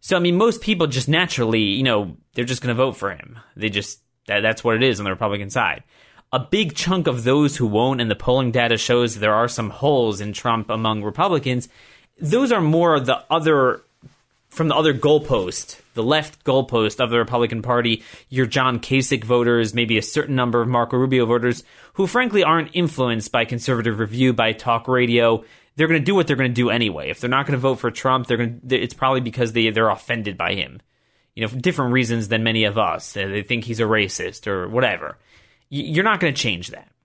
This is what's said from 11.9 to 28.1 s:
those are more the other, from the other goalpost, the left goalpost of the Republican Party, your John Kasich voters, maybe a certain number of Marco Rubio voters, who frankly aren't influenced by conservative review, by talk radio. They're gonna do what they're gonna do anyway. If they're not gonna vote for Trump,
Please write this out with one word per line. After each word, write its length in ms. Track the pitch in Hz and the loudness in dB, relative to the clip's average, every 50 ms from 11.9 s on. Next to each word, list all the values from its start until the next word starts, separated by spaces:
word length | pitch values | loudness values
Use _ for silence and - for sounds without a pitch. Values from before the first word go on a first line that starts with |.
| - - _ _ _ _ | -20 -20 _ _ _ _
those 320 | 170 147 160 240 277 254 | -4 0 2 2 2 2
are 100 | 240 208 | 2 2
more 380 | 170 151 156 165 175 170 156 147 | 2 2 4 4 4 4 2 2
the 240 | 127 120 131 - - _ | 2 0 -2 -2 -2 _
other, 520 | 151 165 151 160 156 143 131 127 - - _ _ _ _ _ - _ _ _ _ _ _ _ _ | -2 0 2 2 4 4 4 2 0 -2 _ _ _ _ _ -20 _ _ _ _ _ _ _ _
from 180 | - - 165 160 | -4 -2 0 0
the 80 | 143 | 2
other 180 | 147 156 156 143 | 2 2 2 2
goalpost, 840 | 127 - 147 151 151 147 - 131 110 95 87 - - - - - - _ _ _ | 2 4 4 4 4 4 2 0 0 0 -2 -4 -6 -8 -8 -14 -20 _ _ _
the 100 | 120 110 | -4 0
left 400 | 120 151 156 151 151 - _ _ | 0 2 0 0 -4 -12 _ _
goalpost 560 | - 127 135 131 - - 120 110 107 104 - | 0 2 2 2 2 0 0 0 0 0 -2
of 100 | 127 117 | -2 0
the 80 | 117 120 | 2 0
Republican 440 | 113 107 120 120 120 110 120 113 | 0 0 0 0 0 0 -2 -6
Party, 420 | 107 120 123 120 120 120 113 110 - - - - - _ | -4 -2 0 0 2 0 0 -2 -4 -14 -20 -20 -20 _
your 160 | - 127 131 | -2 -2 -2
John 340 | 113 - 139 131 131 123 113 | 0 2 0 2 2 0 -2
Kasich 440 | - - 131 135 127 - 143 123 107 | -2 0 0 0 2 2 0 -2 0
voters, 500 | 107 123 123 120 120 120 117 113 107 107 | 2 2 2 4 4 4 2 2 0 0
maybe 240 | 120 120 110 113 107 | -2 0 2 0 0
a 40 | |
certain 340 | 101 - - 151 147 - 139 | 0 0 -2 -2 -2 0 0
number 260 | 131 127 120 117 120 | 0 0 2 2 0
of 60 | 117 117 | 0 2
Marco 300 | 127 120 120 117 - 123 | 0 0 0 0 0 0
Rubio 280 | 127 131 131 127 120 | 2 2 2 2 2
voters, 380 | 110 117 120 113 123 120 - - _ - - - - _ | 4 2 2 2 0 -2 -2 -6 _ -20 -20 -20 -20 _
who 120 | - 196 | -2 -2
frankly 380 | 180 - 240 254 240 202 208 180 | 0 0 0 0 2 2 2 4
aren't 320 | 151 160 165 156 - - | 4 4 2 2 -2 -2
influenced 560 | 175 175 160 - - 131 123 117 113 107 - | 0 0 0 0 0 0 0 0 -2 -4 -2
by 140 | - 123 117 | 0 0 0
conservative 540 | 117 127 120 - - 131 117 113 117 110 104 | 0 -2 -6 -2 -2 -2 0 0 -2 0 -2
review, 340 | 113 101 107 120 131 131 123 | -4 -4 0 2 2 2 4
by 180 | 110 117 113 | 2 0 0
talk 360 | 110 110 - 127 117 117 - - | 0 -2 -2 -2 -2 -2 0 0
radio. 560 | 127 127 123 120 117 120 117 117 113 110 - - - - _ _ _ - | 0 2 2 2 4 4 4 4 2 2 -2 -8 -20 -20 _ _ _ 0
They're 100 | 156 160 | 0 2
gonna 120 | 165 160 | 2 2
do 160 | 135 123 202 | 2 2 2
what 120 | 190 165 - | 2 2 2
they're 80 | 147 | 2
gonna 140 | 127 135 127 | 0 0 0
do 200 | 120 117 123 120 | 2 0 0 2
anyway. 400 | 101 120 117 107 87 76 69 67 | 2 2 0 0 -2 -4 -6 -8
If 120 | 80 - | -8 -6
they're 80 | - 123 | -4 -2
not 160 | 127 135 143 | 0 0 0
gonna 140 | - 143 127 | 0 -2 0
vote 200 | 123 135 131 120 | 2 0 0 0
for 120 | - 120 | -2 -4
Trump, 360 | 117 - - 131 | -4 0 0 0